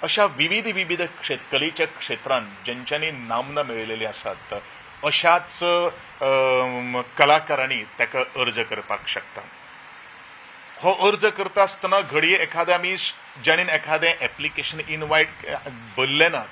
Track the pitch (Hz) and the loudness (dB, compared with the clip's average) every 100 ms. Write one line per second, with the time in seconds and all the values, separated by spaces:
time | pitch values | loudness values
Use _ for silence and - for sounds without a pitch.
0 | 165 214 202 135 160 208 226 190 175 170 | -2 2 2 2 0 0 -2 -4 -2 -4
1 | 170 - - 135 - 139 151 - 156 - | -4 -8 -6 -6 -2 -2 -2 -2 -4 -4
2 | - 120 131 131 107 101 - 123 123 151 | -8 -8 -2 -2 -2 -10 -10 -10 -4 -4
3 | 156 139 117 113 135 147 139 113 110 110 | -4 -6 -6 -4 -4 -4 -4 -6 -6 -6
4 | 110 104 110 95 - 104 - - - - | -6 -6 -10 -10 -10 -10 -10 -18 -20 -6
5 | 147 147 170 175 175 - 175 175 175 - | 0 4 6 6 2 -2 2 2 2 -2
6 | - - 135 135 131 127 127 123 123 123 | -12 -4 2 4 4 2 0 -2 -4 -4
7 | 120 - 143 151 156 143 131 127 104 - | -6 4 6 6 4 -2 0 -4 -6 -2
8 | 117 135 127 139 123 113 113 104 - 104 | -2 0 -2 0 -2 0 -4 -6 -4 -6
9 | - 98 - 107 - - - - - - | -4 -6 -8 -14 -16 -20 -20 -20 -20 -20
10 | - - - - - - - - 175 190 | -20 -20 -20 -20 -20 -20 -20 -2 0 4
11 | 190 208 208 202 190 - 196 - 185 196 | 4 4 2 0 -2 2 2 2 0 2
12 | 160 143 160 185 160 165 170 175 175 185 | 2 2 4 2 2 -2 2 2 0 -4
13 | - - - - 131 160 180 156 151 156 | -6 -8 -16 -4 2 2 2 0 0 2
14 | 165 - 127 - 147 - 143 156 156 156 | 2 0 -4 -4 -6 -4 -6 -8 -8 -8
15 | 151 156 156 - - 143 147 120 113 107 | 0 2 2 -2 -10 -8 -10 -14 -8 -2
16 | 131 143 165 147 104 | 0 4 4 4 -4